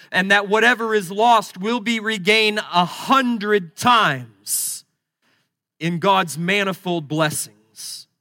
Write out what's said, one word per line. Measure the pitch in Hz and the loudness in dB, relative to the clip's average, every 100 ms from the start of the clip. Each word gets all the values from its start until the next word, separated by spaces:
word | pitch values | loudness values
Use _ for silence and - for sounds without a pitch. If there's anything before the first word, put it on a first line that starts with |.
| - | -6
and | 180 190 | -2 2
that | 202 202 | 2 2
whatever | 214 226 220 226 214 | 2 4 2 0 -2
is | 170 | -2
lost | 196 233 226 - - | 0 4 4 2 -6
will | 202 240 | -4 -2
be | 202 226 | -2 -4
regained | 214 220 175 220 214 208 | -2 -4 0 2 2 -2
a | 147 175 175 | -2 0 0
hundred | - - 262 247 233 208 208 170 - | -2 0 2 2 -2 0 -2 -2 -4
times | 240 240 185 135 120 _ - - - - - _ _ _ _ _ _ _ _ - | 2 4 4 0 -8 _ -8 -6 -6 -10 -16 _ _ _ _ _ _ _ _ -8
in | 160 175 | -6 -2
God's | 180 190 185 135 | 2 2 0 -4
manifold | 175 202 196 185 180 175 143 | -2 0 -2 -4 -4 -4 -2
blessings. | 151 156 151 - _ _ - - - - _ | 0 0 -2 -10 _ _ -20 -16 -16 -18 _